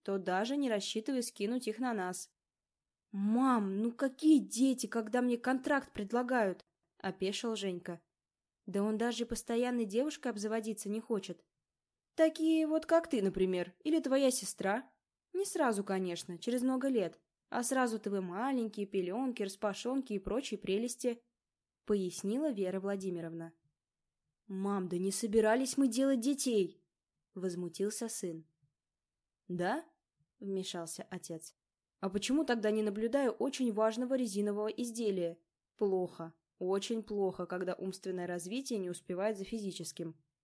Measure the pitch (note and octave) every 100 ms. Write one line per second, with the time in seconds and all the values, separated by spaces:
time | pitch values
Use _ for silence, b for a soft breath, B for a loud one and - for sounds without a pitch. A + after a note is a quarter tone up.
0 | - G3 F3+ F#3 A3+ C#4+ C4 G#3 - A3
1 | B3+ B3+ A#3 - G3+ B3 A3 A3 B3+ G#3+
2 | F3+ F#3 - _ _ _ _ _ _ _
3 | _ G3 G#3 A#3 C4 A#3+ G3 G3 A#3 A#3
4 | C4+ - D#4 C#4+ F#3+ A3+ C4+ B3+ G#3 A#3
5 | G#3+ B3 B3 A#3+ B3 C4 D4 C#4 - -
6 | G3 A#3+ B3 B3+ G3 F3+ - _ _ _
7 | F#3+ F#3 F#3+ G3 A#3 A3 G3 F3 F3 E3+
8 | _ _ _ _ _ _ - G3 G#3+ G#3+
9 | A#3+ A3+ A#3 A#3 - A#3 B3 A#3+ G#3 A3
10 | D4+ D4 B3+ G#3 G#3+ A3+ A3 G#3 G3 A3
11 | - G#3 - F3 _ _ _ _ _ _
12 | _ - D#4+ D#4+ D#4+ D#4+ D#4 D#4 D#4+ E4
13 | E4 A#3+ F#3+ F#3+ F#3 F3+ F3 - D4+ D#4+
14 | C4+ C4+ C4+ B3+ F#3+ - G3 A3+ - _
15 | _ _ _ F4+ G4 F4 C4 G3+ G3 F#3+
16 | F#3 E3+ - E3+ - B3 B3+ B3+ C4+ A#3+
17 | F3 - _ _ - A#3+ A#3+ C4 B3 A3
18 | G#3 G3 F#3+ F#3 C4 B3+ A3 G3+ G3 G3
19 | F3+ G#3+ C4+ A#3 G3 - G#3 F#3+ A#3 C4+
20 | C4 G3+ - A3 C#4 G3+ - G3 A#3+ -
21 | B3 A#3 _ _ _ _ _ _ - G#3
22 | F3+ - G3 B3 D#4 G3+ F3+ F#3+ G3 G3+
23 | F#3+ F3 E3 E3 E3 _ _ _ _ _
24 | _ _ _ _ - F#3+ G3 G3+ F3+ F3
25 | G3 G3 A3 A3 G#3+ A#3+ C4 - C4+ A#3
26 | C4+ C4 B3 C#4 B3+ G#3+ F3 - _ _
27 | _ _ _ F#3 F#3 F3 F3 - G3+ G#3
28 | A3+ - F3+ D#3+ D#3 _ _ _ _ _
29 | _ _ _ _ - F3+ F3+ D4 - _
30 | _ _ _ - G3 F#3+ F#3+ F3 E3 -
31 | - F3+ - D#3+ - _ _ _ _ -
32 | F#3+ G3 - C#4+ C4+ A#3 G#3+ G#3+ G#3+ G3+
33 | A3+ C#4 C4 - B3+ - B3 G#3 A3 A3
34 | B3+ C4 A#3 G3 G#3 G3+ G#3+ - A#3+ A3+
35 | A3 F#3 E3+ E3 _ _ _ - G3+ F#3
36 | F3 - E3 - _ - F#3 G3 G3 A3+
37 | G#3+ G3+ F#3+ F#3 F3 F3+ F3+ - F#3+ F#3+
38 | F#3+ F#3 F3 F3 F3+ B3 C4+ A3 F3+ F3
39 | - F3+ G#3+ G3 F#3+ A3+ G3 E3+ D#3+ -
40 | E3 - _ _